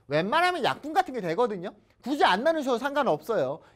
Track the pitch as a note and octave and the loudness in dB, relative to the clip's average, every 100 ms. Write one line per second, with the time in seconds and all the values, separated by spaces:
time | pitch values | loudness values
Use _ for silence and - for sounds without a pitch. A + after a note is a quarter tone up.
0 | _ D3 F#3+ D4+ F4+ F4+ G#3 - C#4+ G4 | _ -2 0 2 2 2 -2 -2 -2 -2
1 | F#4 B3+ F3+ E3+ A#3+ G3+ F#3 - _ _ | 0 -4 -4 0 0 -2 -10 -14 _ _
2 | A#3 C#4+ C#4+ F#3 C#4+ E4 C4 A#3 C#4 C#4+ | -6 2 4 4 2 0 0 -2 0 0
3 | A#3+ D3+ - G#3 C3 - - | 0 0 0 -2 -2 -4 -14